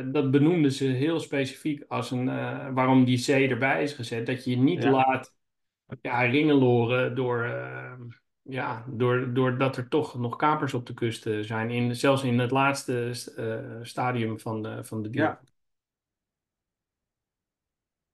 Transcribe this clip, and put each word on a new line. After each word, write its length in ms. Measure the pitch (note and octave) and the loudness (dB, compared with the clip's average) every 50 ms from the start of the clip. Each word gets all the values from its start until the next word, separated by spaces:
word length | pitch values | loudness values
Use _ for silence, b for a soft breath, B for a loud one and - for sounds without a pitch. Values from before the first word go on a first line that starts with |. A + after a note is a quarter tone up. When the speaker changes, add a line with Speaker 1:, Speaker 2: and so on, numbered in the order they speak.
| C3 | -4
Speaker 1:
dat 260 | C3 C#3 D3+ C3+ C3 | -2 0 0 2 4
benoemden 420 | C3 C#3+ D3 D#3+ F3+ E3+ D3 C#3 | 4 4 6 6 4 4 4 2
ze 120 | C3 - C#3 | 2 0 0
heel 360 | C3+ B2+ B2 C#3 E3 E3 D#3 | 0 0 0 0 0 0 -2
specifiek 640 | D3+ - D3+ C#3 C3+ B2+ - - - D#3+ C#3+ C3 - - | -4 -4 -2 -2 -2 -2 -4 -6 -6 -6 -6 -6 -6 -8
als 220 | - B2 B2 - | -6 -6 -4 -4
een, 180 | C3 B2 B2+ C3 | -4 -2 -2 -2
eh, 400 | C3 B2+ B2 B2 B2 C3+ C#3 C3+ | -2 -4 -6 -6 -8 -8 -8 -4
waarom 320 | C3 B2+ B2+ C3 C3 C3 B2+ | 0 2 4 6 6 6 6
die 200 | B2 B2+ A#2+ - | 6 4 2 2
C 40 | - | 2
erbij 540 | C#3+ C3+ C3+ C3 B2 A2+ C3+ C3+ D3 D#3+ | 4 4 4 2 2 0 0 0 0 0
is 100 | D3+ C#3 | -2 -2
gezet. 340 | - - A#2 - A#2+ A2+ A#2+ | -4 -6 -8 -6 -6 -6 -4
Dat 180 | C3+ B2+ B2 - | -4 -4 -4 -2
je 60 | B2+ | -2
je 60 | B2 | 0
niet 260 | A#2+ C3 D3+ F3+ A#2+ | 2 4 2 2 2
Speaker 2:
Ja. 80 | A#2+ C3+ | 2 4
Speaker 1:
laat, 440 | C3+ C3 C3 C3 C3 C3 - - _ _ _ _ _ _ _ _ _ _ _ - C3+ - | 4 4 4 4 2 0 -2 -8 _ _ _ _ _ _ _ _ _ _ _ -18 -16 -10
ja, 180 | - C#3 B2 B2 | -8 -4 0 0
ringeloren 920 | B2 A#2+ B2 D3 D#3 D3+ C#3+ C#3 C3 B2 B2 A#2+ A#2 A2+ B2+ B2+ B2+ B2+ B2 | 2 2 4 4 4 6 6 6 6 6 6 4 4 2 2 2 0 0 0
door, 300 | C3 B2+ B2 A#2+ A#2 A#2 | -2 -2 0 0 -2 -2
eh, 480 | A#2+ B2 B2 B2+ B2+ B2+ B2+ B2+ B2+ B2+ B2+ B2 A#2+ A#2 _ _ _ _ _ | -4 -6 -6 -8 -10 -12 -12 -14 -14 -14 -16 -16 -18 -18 _ _ _ _ _
ja, 420 | _ - C3 B2+ B2 B2+ A#2+ A2+ A#2 C3 | _ -10 -8 -6 -6 -6 -6 -8 -10 -8
door, 440 | C3 A2 B2 B2 B2 B2 C3 B2 B2 | -2 0 2 2 2 2 0 0 0
doordat 420 | C3 B2+ B2+ B2 B2 C3+ C3 C3 | 2 2 2 2 2 0 0 0
er 120 | - B2 - | -2 -6 -2
toch 300 | - D3+ - - - B2 | 0 0 0 -2 -4 -6
nog 180 | A#2+ A#2 - | -6 -4 -2
kapers 380 | - D#3 D3+ D3+ D3+ D3 B2+ - | 0 2 2 2 2 -2 -2 -4
op 120 | A#2 A#2+ | -4 -6
de 80 | - B2 | -8 -8
kust, 320 | - B2 A2+ A2 - - | -4 -4 -4 -4 -4 -4
eh, 120 | A2+ G#2+ G#2+ | -4 -4 -4
zijn, 300 | G#2+ A2 A2+ A2 A2+ A#2 | -4 -4 -4 -4 -4 -2
in, 260 | A#2+ A#2+ A#2+ A#2+ A#2+ | -2 -2 -2 -2 -2
zelfs 260 | A2+ - C#3 C#3 C3 | 0 2 2 2 2
in 160 | C3+ B2+ A#2+ B2 | 2 0 0 2
het 120 | B2 A#2+ | 0 2
laatste, 640 | C3+ C3+ C3+ C#3 C#3 - - - B2+ A#2+ A#2+ A#2+ A#2+ A#2 - - - | 2 2 2 2 0 -2 -4 -4 -4 -2 -2 -4 -6 -10 -12 -14 -10
eh, 420 | - A#2+ A2 A2+ A2 A#2+ A#2+ A2+ A#2 | -8 -6 -6 -6 -6 -8 -12 -14 -14
stadium 560 | A#2 - - - B2+ B2 B2 A#2+ A2+ A2 A2 G#2+ | -14 -10 -6 -4 -2 -2 0 -2 -2 -2 -4 -6
van 220 | - A#2 A2 A2 | -6 -6 -6 -6
de, 220 | G#2+ A2 A2+ A#2 A#2 | -6 -8 -8 -10 -10
van 180 | - A#2 A2 | -8 -8 -8
de 80 | G#2+ G#2+ | -6 -4
deal. 160 | A#2+ C#3 D#3 | -2 0 0
Speaker 2:
Ja. 140 | D3 - - _ _ _ _ _ _ _ _ _ _ _ _ _ _ _ _ _ _ _ _ _ _ _ _ _ _ _ _ _ _ _ _ _ _ _ _ _ _ _ _ _ _ _ _ _ _ _ _ _ _ _ _ _ _ | 0 -2 -4 _ _ _ _ _ _ _ _ _ _ _ _ _ _ _ _ _ _ _ _ _ _ _ _ _ _ _ _ _ _ _ _ _ _ _ _ _ _ _ _ _ _ _ _ _ _ _ _ _ _ _ _ _ _